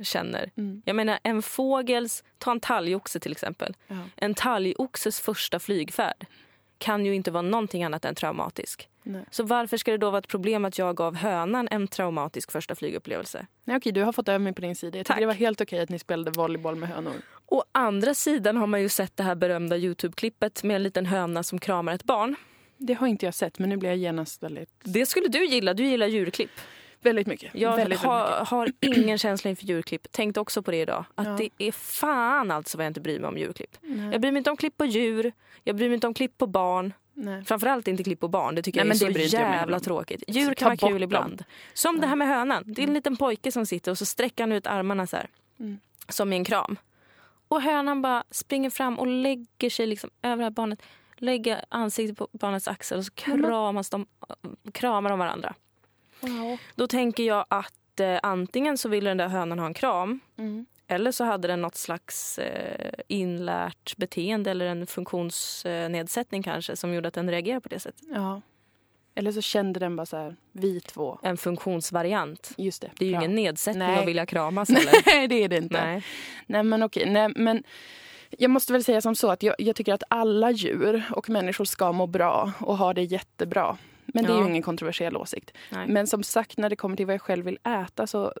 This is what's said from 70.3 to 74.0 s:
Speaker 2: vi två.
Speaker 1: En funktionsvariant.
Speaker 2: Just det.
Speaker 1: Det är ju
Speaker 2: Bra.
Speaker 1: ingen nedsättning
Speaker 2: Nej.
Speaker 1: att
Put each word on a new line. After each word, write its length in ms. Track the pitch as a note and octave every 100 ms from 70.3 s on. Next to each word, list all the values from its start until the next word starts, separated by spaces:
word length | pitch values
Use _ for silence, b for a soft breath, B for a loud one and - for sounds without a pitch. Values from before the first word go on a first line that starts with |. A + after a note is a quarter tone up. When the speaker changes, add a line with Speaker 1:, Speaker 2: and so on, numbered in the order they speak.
| F3 _
Speaker 2:
vi 280 | F#3+ F#3+ F3
två. 380 | - - D3 -
Speaker 1:
En 140 | F#3 F3
funktionsvariant. 1160 | F3+ F3 - E3+ E3 F3 E3+ G#3 D3+ D#3 - -
Speaker 2:
Just 260 | F#3+ -
det. 80 | - -
Speaker 1:
Det 60 |
är 40 | F#3+
ju 60 |
Speaker 2:
Bra. 100 | F3
Speaker 1:
ingen 100 | E3
nedsättning 520 | G#3+ G3 D#3 - F#3 F3+
Speaker 2:
Nej. 120 |
Speaker 1:
att 80 | F#3+